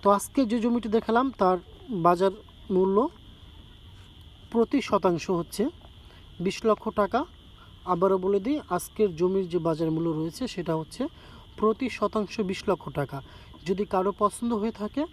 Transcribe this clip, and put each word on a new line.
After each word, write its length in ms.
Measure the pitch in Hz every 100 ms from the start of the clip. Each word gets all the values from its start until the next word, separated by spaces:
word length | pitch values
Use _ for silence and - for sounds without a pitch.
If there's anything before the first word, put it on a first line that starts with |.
তো 80 | 202
আজকে 340 | 202 - -
যে 160 | 254 233
জমিটি 280 | 226 233 226
দেখালাম, 420 | 220 - 226 269 -
তার 200 | 190 185 - - -
বাজার 400 | 214 165 175 190 202 - - -
মূল্য 380 | 185 190 196 285 - - - - - - - - - - - - - -
প্রতি 320 | 226 226 277
শতাংশ 480 | - 208 185 170 -
হচ্ছে 400 | 180 170 - 240 - - - - - - -
বিশ 240 | 180 -
লক্ষ 240 | 226 208 -
টাকা। 360 | 214 202 226 320 - - - - -
আবারও 340 | - 180 190 190
বলে 220 | 185 202
দিই, 200 | 190 294 -
আজকের 460 | 180 - - 208 156
জমির 320 | 180 190 185
যে 100 | 170
বাজার 320 | 165 156 160
মূল্য 180 | 160 165
রয়েছে, 360 | 156 160 - 247
সেটা 280 | - 165
হচ্ছে 280 | 160 156 - 285 - - - - -
প্রতি 300 | 220 220 254
শতাংশ 500 | - 208 220 202 -
বিশ 200 | 196 190 -
লক্ষ 200 | 180 -
টাকা। 340 | 139 143 139 - - - - 147
যদি 180 | 185
কারো 280 | 208 190 185 196
পছন্দ 340 | 208 - 233
হয়ে 200 | 233 214
থাকে 340 | 220 208 269 311